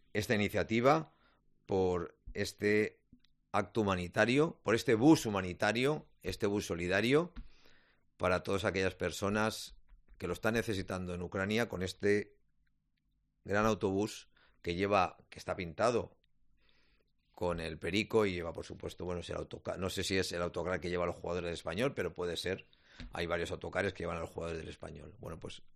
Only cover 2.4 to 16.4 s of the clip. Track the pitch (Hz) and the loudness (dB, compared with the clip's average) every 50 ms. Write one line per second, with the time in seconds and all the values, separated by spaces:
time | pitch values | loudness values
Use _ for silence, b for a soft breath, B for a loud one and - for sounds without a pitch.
2.4 | 101 - - - 104 104 104 107 107 - - _ _ _ - - _ _ _ _ | -4 -4 -4 -2 2 4 4 4 4 2 -2 _ _ _ -20 -20 _ _ _ _
3.4 | _ _ - 101 101 - - 117 107 98 95 90 90 87 - 123 107 110 123 139 | _ _ 0 0 0 0 0 0 2 2 2 2 0 -2 2 2 4 4 6 4
4.4 | 151 170 - - - - 107 117 - - 120 107 120 151 160 - - 117 101 98 | 4 2 0 -2 0 2 2 2 4 4 4 6 8 8 8 8 6 2 0 0
5.4 | 92 90 87 - 107 104 107 117 127 139 151 151 151 - _ _ - 90 92 - | -2 -2 -2 0 2 2 2 2 2 0 0 -2 -4 -10 _ _ -8 -8 -4 -2
6.4 | - 101 101 104 92 - 92 85 87 87 92 98 107 120 131 151 175 170 - B | 0 0 2 0 0 -2 -2 -2 0 2 2 2 4 4 4 4 4 2 -4 B
7.4 | B B B B B B B B B B B B B _ _ - - 92 90 90 | B B B B B B B B B B B B B _ _ -2 2 2 2 2
8.4 | - - 98 95 92 104 87 95 95 95 - - 90 87 78 - - 98 101 107 | 2 0 0 0 0 0 0 2 0 0 0 -2 -4 -4 -2 -2 -2 0 2 2
9.4 | 107 110 104 - - - - - - - - - _ _ - - - 87 87 - | 0 0 -2 -4 -8 -14 -16 -20 -20 -20 -20 -20 _ _ -12 -8 -6 -6 -6 -2
10.4 | - 117 110 120 107 - 107 95 90 95 104 92 92 90 90 87 87 85 - 101 | -2 0 0 0 0 0 -2 -4 -4 -4 -4 -4 -4 -6 -6 -6 -6 -6 -4 -2
11.4 | 95 98 107 113 120 110 - 87 92 92 - - - 101 104 104 - - - _ | -2 0 0 0 0 -2 -2 -4 -4 -6 -4 -2 2 2 2 2 0 -4 -10 _
12.4 | _ _ _ _ _ _ _ _ _ _ _ _ _ _ _ _ _ _ _ _ | _ _ _ _ _ _ _ _ _ _ _ _ _ _ _ _ _ _ _ _
13.4 | _ 90 95 104 107 110 110 90 - 98 95 98 104 110 - - - - b b | _ 0 2 2 4 4 2 2 2 2 2 2 0 0 -4 -8 -16 -20 b b
14.4 | b b b b - 87 87 87 98 101 104 98 90 82 - - - _ - - | b b b b -6 -4 -2 0 2 4 4 4 4 2 0 -6 -18 _ -20 -12
15.4 | - - 90 - 90 85 76 - 101 117 123 110 90 - - _ _ _ _ _ | -8 -6 -6 -4 -6 -6 -2 0 2 2 2 2 -2 -4 -10 _ _ _ _ _